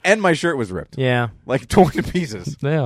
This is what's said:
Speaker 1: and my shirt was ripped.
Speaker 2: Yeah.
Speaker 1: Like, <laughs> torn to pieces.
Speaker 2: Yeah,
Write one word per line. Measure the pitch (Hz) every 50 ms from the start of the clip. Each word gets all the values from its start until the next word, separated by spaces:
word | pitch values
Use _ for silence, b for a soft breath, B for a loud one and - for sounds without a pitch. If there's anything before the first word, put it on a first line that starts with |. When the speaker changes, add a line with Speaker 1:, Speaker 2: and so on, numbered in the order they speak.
| -
Speaker 1:
and | 180 208 220
my | 196 180
shirt | 160 143 - 170 160
was | 131 113 92
ripped. | 92 82 - - - 131
Speaker 2:
Yeah. | 131 127 123 123 120 110 - - _
Speaker 1:
Like, | - 127 135 - -
<laughs> |
torn | - 196 185 147
to | - -
pieces. | - - - 185 170 131 107 95 87 - 147 -
Speaker 2:
Yeah, | - 143 156 156 131